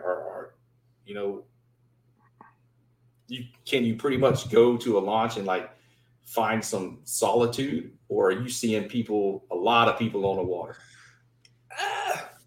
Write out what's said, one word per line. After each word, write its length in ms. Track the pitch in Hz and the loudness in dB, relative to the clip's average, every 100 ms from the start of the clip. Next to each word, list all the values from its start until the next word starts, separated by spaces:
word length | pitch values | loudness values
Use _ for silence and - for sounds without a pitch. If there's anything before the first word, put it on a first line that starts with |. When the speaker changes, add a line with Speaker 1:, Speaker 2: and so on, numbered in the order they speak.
| 90 | -4
Speaker 1:
Are, 160 | 90 | -6
are, 320 | - - - _ _ _ _ _ 104 | -6 -12 -14 _ _ _ _ _ -14
you 80 | 101 | -8
know, 280 | 101 98 - _ _ _ _ _ _ _ _ - - _ _ _ _ _ _ _ - | -6 -8 -12 _ _ _ _ _ _ _ _ -20 -20 _ _ _ _ _ _ _ -16
you, 160 | 123 120 _ - | -14 -14 _ -2
can 180 | 135 | 0
you 120 | 117 110 | 0 0
pretty 220 | 143 127 | -2 4
much 320 | 131 123 - | 4 2 4
go 280 | 110 120 120 | 6 6 6
to 200 | 123 104 | 2 2
a 20 | |
launch 360 | 95 110 113 113 | 2 2 0 -2
and, 80 | 98 | -2
like, 260 | 92 - - _ _ _ _ - | -2 -4 -14 _ _ _ _ -8
find 380 | - 110 110 | -2 0 0
some 360 | 107 104 90 - | -2 -6 -6 -10
solitude, 880 | - - 110 120 117 117 135 - - - - | -8 0 2 4 2 0 -4 -4 -8 -14 -4
or 180 | 101 98 | 2 2
are 20 | 95 | 2
you 100 | 123 | -2
seeing 340 | - 117 107 101 | -2 0 0 -2
people, 580 | 123 110 107 98 95 - | -4 -2 0 0 -2 -6
a 40 | 90 | -2
lot 320 | 101 120 113 | 2 4 4
of 100 | - | 2
people 280 | 113 101 98 | -2 0 -2
on 120 | 95 | -2
the 60 | |
water? 320 | 90 87 82 - - - - _ _ _ _ _ - - | -2 -4 -8 -14 -20 -20 -20 _ _ _ _ _ -16 -6
Speaker 2:
Uh, 380 | 403 415 571 - - - | -6 -4 -4 -6 -8 -12